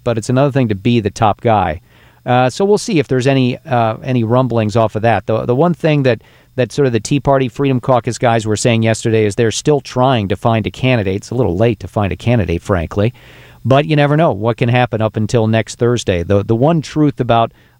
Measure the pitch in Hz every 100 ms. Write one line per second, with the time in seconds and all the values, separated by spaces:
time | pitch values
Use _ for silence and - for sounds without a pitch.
0 | 120 113 - 127 143 135 120 98 117 120
1 | 101 - 110 - 120 107 87 78 _ _
2 | - _ 127 123 127 - 196 208 - 165
3 | 120 131 131 135 123 127 - 123 113 113
4 | 135 123 110 123 131 117 107 113 110 107
5 | 117 101 - 113 123 123 175 165 180 147
6 | 131 110 _ _ _ - 117 - 135 113
7 | - 143 143 135 127 - 139 127 - 123
8 | 123 110 123 117 107 104 123 113 113 110
9 | 117 110 107 98 113 - 147 143 - 127
10 | 127 120 98 98 120 113 101 - 131 120
11 | 95 98 - 120 101 87 120 104 95 110
12 | 98 87 117 120 87 85 - 92 82 -
13 | 110 - - - - - 113 135 156 151
14 | 143 151 165 98 113 113 120 123 123 107
15 | 110 - 107 120 110 110 - - 120 120
16 | - 87 85 101 101 113 143 170 - 156
17 | 147 - 120 117 113 _ _ _